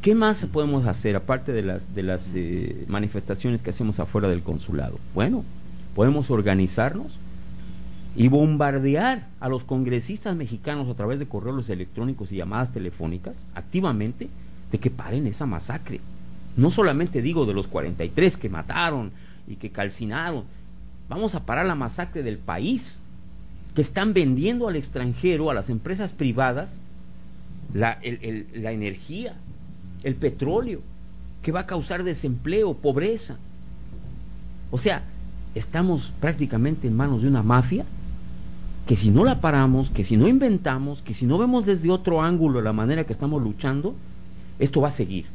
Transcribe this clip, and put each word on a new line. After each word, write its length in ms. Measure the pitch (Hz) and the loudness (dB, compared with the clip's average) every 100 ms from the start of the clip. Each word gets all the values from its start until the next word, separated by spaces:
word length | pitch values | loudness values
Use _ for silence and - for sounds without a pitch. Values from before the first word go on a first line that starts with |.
¿Qué 120 | 190 | 6
más 300 | 220 214 208 | 6 6 2
podemos 420 | 160 156 147 139 123 | 0 0 2 2 2
hacer 300 | - 110 98 | 2 2 0
aparte 360 | - 131 131 | 0 -2 0
de 100 | 120 | -2
las, 320 | 98 92 92 | 0 -2 -4
de 80 | 98 | -4
las, 260 | 92 90 90 | -2 -2 -2
eh, 500 | 92 85 87 85 - - | -2 -2 -2 -2 -4 -4
manifestaciones 720 | 101 104 104 - 98 127 120 | -2 -2 -2 -4 -2 0 0
que 80 | - | -2
hacemos 280 | 95 113 101 | -2 0 0
afuera 280 | 80 110 101 | 0 2 2
del 140 | 87 | 2
consulado? 560 | 85 82 - 78 65 - - | 0 -4 -2 -2 -2 -4 -6
Bueno, 300 | - 123 247 - - - - - | 0 2 2 -2 -6 -8 -8 -6
podemos 360 | - 117 147 135 | 4 6 6 2
organizarnos 840 | 120 101 95 92 - 120 175 294 - - - - - - - - - - | 2 4 4 4 2 0 0 -6 -8 -8 -8 -8 -8 -8 -6 -6 -6 -6
y 140 | - 120 | 4 6
bombardear 1000 | 139 156 151 143 135 135 147 233 262 - - | 8 6 6 2 4 2 4 2 0 -4 -6
a 80 | 127 | -2
los 160 | 127 | -2
congresistas 720 | - 131 127 123 120 208 220 175 | 0 0 2 0 -2 -6 -2 -2
mexicanos 540 | 131 113 - 147 131 | -4 -6 -4 -2 -2
a 40 | |
través 240 | 120 104 139 | -2 -2 -2
de 80 | 143 | -4
correos 440 | 104 107 135 110 | -4 -4 -4 -4
electrónicos 600 | 92 90 - 120 135 95 | -4 -4 -4 -4 -4 -6
y 60 | 95 | -6
llamadas 340 | 87 107 123 | -4 -2 -2
telefónicas 640 | 120 90 - 80 87 - - - | -2 -6 -4 -4 -4 -8 -10 -12
activamente 720 | - - 175 185 113 107 123 269 - - - - | -10 -4 0 0 0 -2 -4 -10 -10 -12 -12 -6
de 80 | - | -2
que 120 | 131 | -2
paren 360 | - - 123 139 | -2 -4 -2 -2
esa 200 | 101 143 | -2 -2
masacre. 540 | 85 - 131 - - - - - - - - | -4 -4 -6 -6 -8 -8 -10 -10 -10 -6 4
No 140 | 139 | 4
solamente 520 | 180 196 143 175 151 | 6 4 4 2 2
digo 240 | 120 165 123 | 2 2 2
de 80 | |
los 120 | 98 95 | 2 0
cuarenta 380 | 85 73 87 | -2 -2 -2
y 60 | 82 | -2
tres 260 | - 180 - | 4 4 4
que 140 | 107 | -4
mataron 600 | 87 80 - 170 143 104 - - - - | -4 -4 -2 0 0 -4 -8 -14 -14 -12
y 80 | 101 | -10
que 140 | 107 | -10
calcinaron. 720 | - 101 95 113 117 165 151 92 - - - - - - | -4 -6 -4 -6 -4 -4 -6 -8 -12 -14 -14 -14 -14 -8
Vamos 260 | 175 214 | -2 -2
a 120 | 175 - | -2 -2
parar 180 | 120 | 0
la 100 | 185 | 0
masacre 480 | 160 123 - 175 165 | 0 -2 -4 -6 -4
del 140 | 127 101 | -4 -4
país, 600 | - 82 139 254 - - - - - - - - - | -4 -2 0 -2 -4 -12 -14 -14 -14 -14 -12 -12 -6
que 60 | - | 0
están 320 | 143 - 202 | 0 2 4
vendiendo 560 | 190 147 127 175 240 233 | 4 4 4 2 2 0
al 80 | 165 | -2
extranjero, 760 | 143 - 123 123 180 165 156 | -4 -4 -2 0 2 2 2
a 40 | |
las 160 | 120 95 | 0 0
empresas 420 | 113 165 190 202 | -4 -2 -4 -4
privadas, 640 | - 139 117 131 123 190 - - - - - - - - - - | 0 0 2 2 0 -6 -10 -12 -12 -12 -12 -12 -12 -12 -10 -6
la, 200 | 98 113 113 | 0 0 0
el, 160 | 120 117 | -6 -6
el, 400 | 113 110 104 - | -6 -6 -6 -6
la 100 | 110 | -4
energía, 640 | 113 104 95 - 170 247 - - - - - - - | -2 -4 -6 -10 -8 -8 -10 -12 -12 -12 -12 -12 -8
el 120 | 135 131 | -4 0
petróleo, 640 | 147 - 139 190 247 175 - - - - - - | 0 0 0 0 0 -6 -10 -12 -14 -12 -12 -8
que 100 | - | -4
va 100 | 165 | -2
a 60 | - | -2
causar 380 | 180 143 180 | -4 -4 -4
desempleo, 720 | 180 156 143 123 127 190 208 | -2 -2 -2 -2 0 2 2
pobreza. 600 | 147 147 135 180 226 - - - - - - - - - - - - - - - | 2 2 2 2 -2 -4 -10 -12 -12 -12 -10 -10 -10 -10 -10 -10 -10 -10 -10 -6
O 60 | 127 | -2
sea, 260 | 202 170 - - - - - | 0 0 -4 -8 -8 -8 -6
estamos 580 | - - 160 185 165 120 - | -6 -2 2 2 2 0 -2
prácticamente 640 | 151 151 143 113 127 156 127 | 0 0 0 2 2 2 2
en 80 | |
manos 280 | 113 143 123 | 2 2 4
de 60 | 131 | 4
una 140 | 139 | 4
mafia 440 | 110 123 123 185 - - - - - - - - - - - | 6 6 6 2 -2 -6 -6 -6 -6 -6 -6 -6 -4 -4 2
que 100 | 110 | 4
si 120 | 107 | 8
no 160 | 104 | 8
la 160 | 233 254 | 8 6
paramos, 480 | 160 143 135 131 135 | 4 6 6 6 4
que 160 | - | 2
si 140 | 107 110 | 4 6
no 100 | 151 | 8
inventamos, 720 | 262 269 196 - 131 139 143 | 8 6 4 2 -2 -2 -6
que 140 | - | -8
si 100 | 104 | 0
no 140 | 123 160 | 2 4
vemos 260 | 240 247 | 4 4
desde 260 | 202 190 160 | 4 4 4
otro 300 | 185 185 165 | 2 4 2
ángulo 400 | 160 175 160 127 | 4 4 4 4
la 140 | 110 | 2
manera 300 | 110 113 156 | 2 2 2
que 100 | 160 | 0
estamos 280 | 107 143 151 | -2 0 0
luchando, 520 | 117 104 143 139 165 262 - - - - - - | 0 0 -2 0 -2 -6 -10 -10 -10 -10 -10 0
esto 240 | 139 - | 2 4
va 60 | 143 | 2
a 40 | |
seguir. 320 | 139 95 95 - | 2 -2 -2 -6